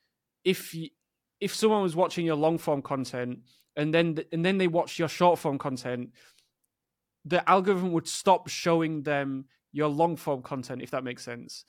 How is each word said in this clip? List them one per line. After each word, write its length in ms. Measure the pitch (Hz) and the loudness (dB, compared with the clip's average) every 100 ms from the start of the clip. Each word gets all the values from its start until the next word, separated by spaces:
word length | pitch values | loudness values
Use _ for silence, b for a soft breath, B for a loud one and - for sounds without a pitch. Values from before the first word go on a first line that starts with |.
| _ _ _ _ 185 | _ _ _ _ 0
if 280 | 185 - | 0 -4
y-, 180 | 165 160 - _ _ _ _ | -12 -14 -16 _ _ _ _
if 120 | 202 | -6
someone 280 | - 220 214 | 0 2 4
was 140 | 185 160 | 2 0
watching 280 | 175 - 170 | 0 0 -2
your 100 | 151 | 2
long 200 | 156 165 | 2 0
form 240 | - 143 | 0 -2
content 580 | - 139 127 123 123 123 - b b - | -2 -6 -4 -6 -6 -8 -14 b b -4
and 180 | 151 | 0
then 220 | 165 170 156 | 2 2 0
th-, 120 | - | -4
and 140 | 165 175 | -2 0
then 120 | 196 | 2
they 80 | 185 | 2
watched 320 | 170 - - | 2 -2 -2
your 100 | 160 | -4
short 300 | - 175 165 | 4 4 4
form 180 | 156 139 | 0 -2
content, 540 | 143 127 127 123 123 b b b b _ _ _ _ _ _ _ 143 | -4 -6 -6 -6 -8 b b b b _ _ _ _ _ _ _ -2
the 220 | 175 - | 0 4
algorithm 420 | 185 190 185 185 | 4 4 2 2
would 160 | 165 - | 0 -2
stop 400 | - - 180 143 | -2 4 4 2
showing 560 | - 175 165 160 156 | -4 2 2 2 -2
them 420 | 143 143 139 135 135 _ _ | -2 -2 -2 -6 -8 _ _
your 160 | 143 151 | -2 0
long 280 | 143 170 160 | 2 2 0
form 280 | - 135 | -2 -4
content, 400 | - 135 120 127 | -4 -8 -8 -10
if 80 | 120 | -6
that 120 | 139 | -6
makes 200 | 127 123 | -6 -8
sense. 420 | - 120 123 - | -12 -12 -14 -18